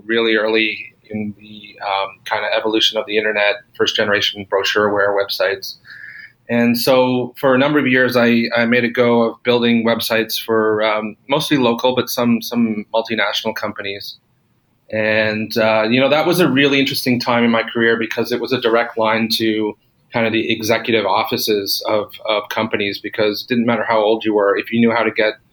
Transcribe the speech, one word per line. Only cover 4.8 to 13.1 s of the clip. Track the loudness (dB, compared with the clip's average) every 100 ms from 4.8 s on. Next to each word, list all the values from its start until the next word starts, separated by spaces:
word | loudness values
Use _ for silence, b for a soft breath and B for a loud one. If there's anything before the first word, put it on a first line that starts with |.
| 2 2 0 0
websites. | -2 -2 -2 -2 -8 -16 B B B B B B -4
And | 0 2 2
so | 2 4 4 0 -4 -2
for | 2 2
a |
number | 2 2
of | 2
years, | 2 2 4
I, | 4 4 2 0
I | 2
made | 2 2
a |
go | 2 2 4
of | 2 -2
building | 0 2 2 2 2
websites | 0 0 -2 -2 -4
for, | -2 0 2 0
um, | 0 -2 -4 -10 -4
mostly | -2 0 2
local, | 2 2 0 0
but | -2
some, | -2 0 0
some | 0 -2 -2 -2 -4
multinational | -4 -2